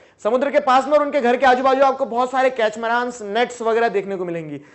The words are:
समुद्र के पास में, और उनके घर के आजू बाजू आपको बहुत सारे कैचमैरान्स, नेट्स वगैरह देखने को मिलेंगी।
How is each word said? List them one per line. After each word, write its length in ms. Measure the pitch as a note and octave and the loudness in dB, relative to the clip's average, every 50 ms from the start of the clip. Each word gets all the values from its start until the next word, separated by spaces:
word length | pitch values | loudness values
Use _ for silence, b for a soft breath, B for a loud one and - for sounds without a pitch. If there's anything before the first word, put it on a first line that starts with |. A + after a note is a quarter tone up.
| b b b _ - | b b b _ -2
समुद्र 280 | G#3 A#3 B3+ C4+ C#4 | -2 0 0 0 0
के 100 | C4 D4 | 0 2
पास 260 | C#4+ C4+ B3+ C4 C4 | 2 4 2 2 4
में, 60 | C#4 D4+ | 4 2
और 100 | D4 D4 | 2 2
उनके 180 | C#4+ - C#4+ | 2 0 0
घर 160 | A#3 A#3+ B3 | 2 2 2
के 100 | B3 C4+ | 4 4
आजू 160 | C4 B3 A#3+ C4 | 4 4 4 2
बाजू 200 | C4+ C4 C4 C#4 | 2 2 4 4
आपको 240 | C4+ C4 C4+ C4+ | 2 2 0 -4
बहुत 240 | G#3 A3+ A#3 B3+ B3 | -4 -2 -2 -2 -2
सारे 200 | C4 C4 C4 C4 | 0 0 0 0
कैचमैरान्स, 720 | B3+ B3 A3 G#3+ G#3+ A#3 A#3 A3+ A#3 A#3+ B3 B3 A#3+ A#3+ G#3+ | 0 0 -2 -2 -2 -4 -4 -2 -2 -2 -2 -4 -6 -10 -10
नेट्स 400 | G3+ G3 A3+ B3 A#3+ A#3+ - A#3 | -4 -2 -2 -2 -2 -4 -4 -2
वगैरह 260 | A3+ A3+ A3+ A#3 A#3 | -2 0 0 0 0
देखने 280 | F#3+ G3+ F#3+ G3 G3 | 0 -2 -4 -4 -6
को 80 | F3+ F#3 | -6 -6
मिलेंगी। 360 | F3 E3+ E3+ D#3+ D3+ D3 C#3 b b | -6 -8 -8 -8 -10 -12 -14 b b